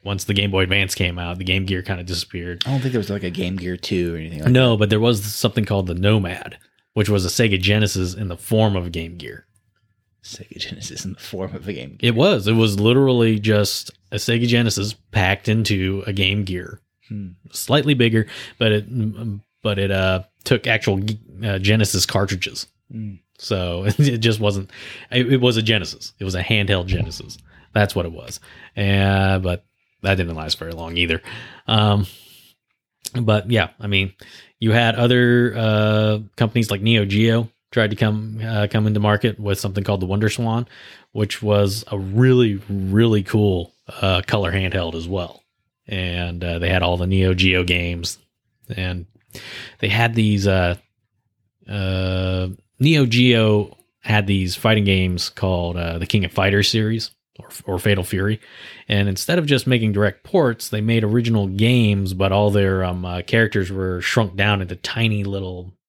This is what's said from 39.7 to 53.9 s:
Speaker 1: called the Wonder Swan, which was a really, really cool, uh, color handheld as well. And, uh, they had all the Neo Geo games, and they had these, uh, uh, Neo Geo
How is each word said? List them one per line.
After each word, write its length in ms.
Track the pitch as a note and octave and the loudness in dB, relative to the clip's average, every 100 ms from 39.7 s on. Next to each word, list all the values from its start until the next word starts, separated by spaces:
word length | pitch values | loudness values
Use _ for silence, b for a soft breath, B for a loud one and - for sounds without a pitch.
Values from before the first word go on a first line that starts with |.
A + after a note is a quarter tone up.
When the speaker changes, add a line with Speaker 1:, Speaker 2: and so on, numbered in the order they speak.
| G2 | -4
Speaker 1:
called 160 | G2 G2+ | -2 -2
the 60 | F#2 | 0
Wonder 240 | G2+ G#2+ | 0 0
Swan, 360 | - A2+ A2+ A#2+ B B B B | 0 -2 -2 -4 B B B B
which 320 | A2 G#2 - | -4 -4 -2
was 400 | G#2+ G#2 G2+ G#2 - | 0 2 2 -2 -8
a 80 | G2+ | -8
really, 640 | F#2+ G#2 B2+ B2+ A#2 G2 - | -2 2 4 6 4 0 -6
really 520 | G2 F#2+ G2+ A#2 G#2+ | -4 0 2 4 2
cool, 520 | G2 A2 G#2 F2+ E2+ _ - - | 2 2 2 0 -4 _ -20 -4
uh, 200 | G2 F2+ - | 0 0 0
color 260 | G#2+ F#2 | -2 0
handheld 420 | F#2+ F#2+ F#2+ E2+ E2 | -2 -2 -2 -4 -6
as 140 | E2+ | -6
well. 340 | F#2+ E2+ - _ _ _ _ - | -6 -6 -12 _ _ _ _ -10
And, 540 | G2 F2+ F2 F2 F2 | -6 -4 -4 -6 -6
uh, 180 | F2 E2+ | -6 -2
they 100 | F2 | 0
had 140 | F2+ | 2
all 120 | F2 F2 | 2 0
the 100 | F2+ | 2
Neo 280 | F#2+ F#2 | 4 4
Geo 300 | F2+ F#2 F2+ F2+ | 4 4 4 2
games, 520 | F2+ F2 F2 E2 - _ _ _ _ _ - | 0 0 -4 -8 -12 _ _ _ _ _ -8
and 300 | F#2 F2+ F2 _ _ B B B B B | -6 -6 -12 _ _ B B B B B
they 100 | G#2 | -2
had 260 | G#2+ A#2 A2+ | 0 0 2
these, 320 | G#2+ G#2 G2+ | 2 2 2
uh, 280 | F#2+ F2 F2 _ _ _ _ _ _ _ _ - | 2 2 -2 _ _ _ _ _ _ _ _ -10
uh, 800 | G2+ F#2+ F#2+ F#2 F#2 F#2 F#2 F#2 F2+ _ _ | -6 -2 -2 -2 -2 -2 -2 -4 -8 _ _
Neo 260 | C#3+ D#3 B2+ | 2 4 2
Geo 720 | A#2+ B2+ A#2 A2 G#2 G#2 - _ | 4 4 6 4 2 0 -10 _